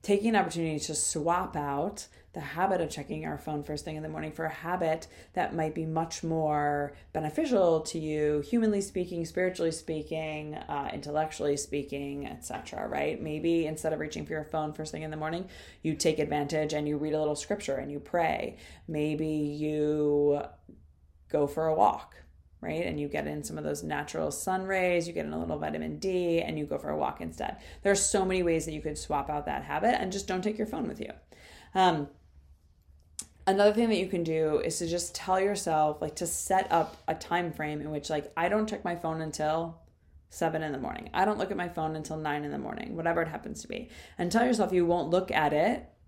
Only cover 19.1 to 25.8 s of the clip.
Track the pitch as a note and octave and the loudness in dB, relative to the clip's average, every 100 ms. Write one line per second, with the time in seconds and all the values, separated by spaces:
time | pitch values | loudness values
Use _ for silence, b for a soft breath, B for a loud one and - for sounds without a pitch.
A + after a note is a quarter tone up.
19.1 | D3+ D#3 D#3 D3 D3 D3+ D3+ D3+ D3+ D3+ | 0 0 0 -2 -2 -2 2 2 4 4
20.1 | D3 D3 C#3+ - - - - - - - | 6 6 4 0 -12 -20 -20 -20 -20 -20
21.1 | - - - C#3+ C#3+ D#3+ D#3 G#2 - - | -20 -2 2 2 2 2 6 6 4 -6
22.1 | - - - - - - D#3 E3+ D#3 D3 | -20 -20 -20 -20 -12 -6 -2 -2 -2 -2
23.1 | D3+ D3 D3+ D3 D#3+ D3+ D3 D#3 D3 D3 | -2 -2 -4 -6 -6 -4 -4 -4 -4 -4
24.1 | E3 D#3 D3 - F#3 F#3+ F#3+ F#3 F3 E3+ | -2 -2 -2 -2 -2 0 2 4 2 0
25.1 | E3 D3+ D#3 E3 D3+ D3+ D3+ | -4 -4 -4 -4 -2 -2 -4